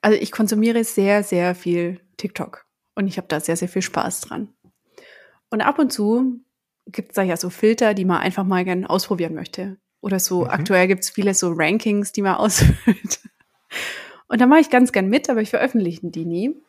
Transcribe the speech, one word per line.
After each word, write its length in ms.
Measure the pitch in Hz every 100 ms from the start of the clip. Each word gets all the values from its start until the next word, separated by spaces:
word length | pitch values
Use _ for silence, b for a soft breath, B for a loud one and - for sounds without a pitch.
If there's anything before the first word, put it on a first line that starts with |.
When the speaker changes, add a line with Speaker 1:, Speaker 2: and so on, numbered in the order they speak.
Speaker 1:
also 180 | 214 214
ich 120 | -
konsumiere 500 | - 214 214 226 233
sehr, 400 | 226 - 196 208
sehr 320 | 202 180 180
viel 460 | 180 175 175 175 185 _ -
TikTok 500 | 202 - - - _ _ _ -
und 100 | 196
ich 100 | 185
hab 120 | -
da 100 | 156
sehr, 180 | 170 170
sehr 120 | 180
viel 140 | -
Spaß 400 | 185 - - -
dran. 260 | - - 208 _ _ _ b b b b b b _
Und 120 | 214
ab 180 | - 285
und 140 | 277
zu 480 | - 208 233 262 240 _ _ _ _ -
gibt's 280 | 185 -
da 80 | -
ja 140 | 190 170
so 140 | 180
Filter, 440 | - 214 226 220
die 100 | 202
man 140 | 185 175
einfach 240 | - 185
mal 220 | 190 185
gern 200 | 180 180
ausprobieren 500 | 185 190 - 185 165
möchte. 420 | 160 175 - 190 190 _ _
Oder 180 | 202 190
so, 220 | - 180
Speaker 2:
Mhm. 80 | 170
Speaker 1:
aktuell 380 | - 160 190 185
gibt's 220 | 185 -
viele 240 | - 202
so 180 | 190 180
Rankings, 560 | 165 156 208 220 208 202
die 120 | -
man 120 | 196
<laughs> 0 |
ausfüllt. 840 | 175 214 180 - - - 202 - - - _ _ _ _ B B B B B _
Und 120 | 233
da 60 | 247
mache 120 | 311
ich 120 | 302
ganz 200 | 247 247
gern 160 | 208 190
mit, 220 | 247 -
aber 100 | 233
ich 100 | 214
veröffentliche 600 | - 262 240 180 165 170
die 140 | 160
nie. 280 | 170 170 233 311